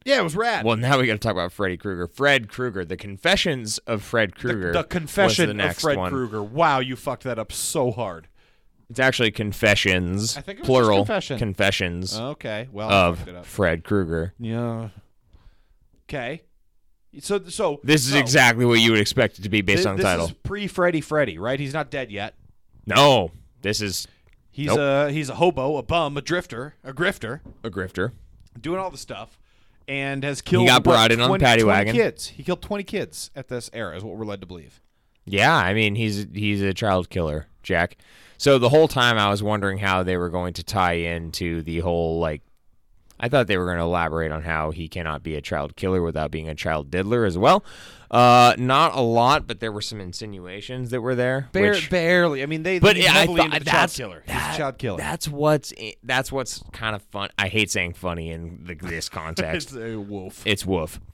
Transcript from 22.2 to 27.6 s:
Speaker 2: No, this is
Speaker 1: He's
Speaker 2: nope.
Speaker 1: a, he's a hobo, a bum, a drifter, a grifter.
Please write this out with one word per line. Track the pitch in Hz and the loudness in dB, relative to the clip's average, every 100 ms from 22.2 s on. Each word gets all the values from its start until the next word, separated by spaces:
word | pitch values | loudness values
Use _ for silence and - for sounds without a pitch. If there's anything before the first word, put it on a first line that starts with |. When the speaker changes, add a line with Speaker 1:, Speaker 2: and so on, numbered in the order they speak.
| 107 - - _ _ - - | -10 -12 -20 _ _ -16 0
Speaker 2:
No, | - 143 127 87 - - _ | 6 8 6 2 -6 -20 _
this | 98 104 | -4 -2
is | 104 90 - _ _ _ _ | -4 -6 -10 _ _ _ _
Speaker 1:
He's | - 147 | -10 -2
Speaker 2:
nope. | 123 | 0
Speaker 1:
a, | 143 139 147 | 2 0 0
he's | 147 139 | -2 -6
a | 113 | 0
hobo, | 175 151 131 151 | 0 2 -2 -4
a | |
bum, | 120 165 151 143 | -2 -2 -2 -6
a | |
drifter, | - 170 180 117 135 - | -4 -6 -6 -12 -12 -16
a | 131 | -16
grifter. | 135 175 196 110 139 - - | -4 -4 -4 -8 -10 -14 -14